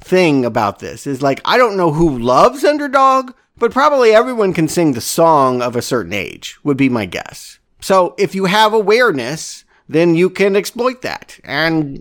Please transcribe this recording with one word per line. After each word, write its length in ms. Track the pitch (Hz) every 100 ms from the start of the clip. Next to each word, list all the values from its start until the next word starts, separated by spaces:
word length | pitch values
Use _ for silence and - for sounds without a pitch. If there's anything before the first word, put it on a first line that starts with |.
thing 420 | - 185 180 139
about 360 | 120 113 104 98
this, 260 | 92 98 139
is, 160 | 131
like, 180 | 139 131 -
I 100 | 226
don't 220 | 247 202
know 140 | 170
who 260 | 147 170 127
loves 440 | 117 131 196 277
Underdog, 720 | 294 294 285 269 269 262 254 - _ _
but 140 | 233
probably 400 | 254 294 285 233
everyone 400 | 214 247 240 202
can 160 | 175 160
sing 240 | - 165
the 80 | 120
song 600 | - - 165 156 131 123
of 140 | 123 120
a 60 |
certain 300 | - 123 85
age, 460 | 101 85 50 - -
would 140 | 147 135
be 140 | 135
my 160 | 120 95
guess. 520 | 85 - - - - _ _
So 340 | - 190 180 -
if 160 | 196
you 100 | 190
have 300 | 190 214 220
awareness, 880 | 220 196 220 247 147 117 160 - - _ _ _
then 260 | 139 175
you 160 | 165 185
can 240 | 185 196
exploit 480 | 202 185 226 240 254
that. 380 | - - - -
And, 560 | - 139 160 160 147 135